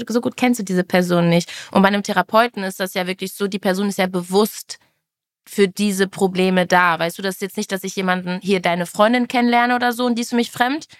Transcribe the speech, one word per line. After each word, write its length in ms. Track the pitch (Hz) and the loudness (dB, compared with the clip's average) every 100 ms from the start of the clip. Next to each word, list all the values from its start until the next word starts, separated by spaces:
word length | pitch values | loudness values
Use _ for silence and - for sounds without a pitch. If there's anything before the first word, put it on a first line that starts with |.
| 233 | -4
So 140 | 233 | -2
gut 160 | 240 - | -2 -2
kennst 240 | 254 240 | 0 0
du 20 | |
diese 220 | 190 180 | 0 -2
Person 460 | 180 185 180 175 170 | 2 0 2 2 4
nicht.“ 200 | 170 - - - | 2 0 -14 -2
Und 100 | - | 4
bei 80 | 196 | 4
einem 140 | 202 | 2
Therapeuten 600 | 202 185 170 220 240 208 | 0 -2 2 2 2 -2
ist 160 | 190 - | -8 -6
das 140 | 185 | -6
ja 140 | 190 180 | -4 -4
wirklich 260 | 185 185 | -6 -8
so, 160 | - 202 | -6 -6
die 100 | 202 | -2
Person 300 | 196 185 202 | -2 0 -2
ist 80 | 196 | -2
ja 100 | 185 | -2
bewusst 720 | 185 175 190 214 - - - _ _ _ _ _ _ - | -2 0 2 2 -2 -16 -20 _ _ _ _ _ _ -10
für 180 | - 202 | 0 0
diese 420 | 196 208 190 190 | 2 -2 0 -2
Probleme 580 | - 190 185 185 185 180 | 0 -2 2 2 2 4
da. 320 | 180 180 165 | 4 4 2
Weißt 180 | 165 - | -2 -4
du, 60 | |
das 140 | 190 185 | -6 -6
ist 40 | |
jetzt 160 | 196 - | -8 -8
nicht, 160 | 208 | -6
dass 120 | 190 | -6
ich 120 | 190 196 | -6 -4
jemanden 420 | 185 180 180 180 | -2 -2 -4 -6
hier, 180 | 185 190 | -2 0
deine 240 | 175 175 | 0 -2
Freundin 440 | 170 - 214 247 240 | -4 2 2 4 0
kennenlerne 480 | 247 240 240 240 247 | 0 2 2 2 2
oder 180 | 247 | 0
so 100 | 233 | 0
und 120 | 247 233 | -2 -2
die 60 | |
ist 60 | 240 | -2
für 80 | 240 | -2
mich 140 | 233 | -2
fremd 380 | - 247 311 - | 0 -2 -2 -10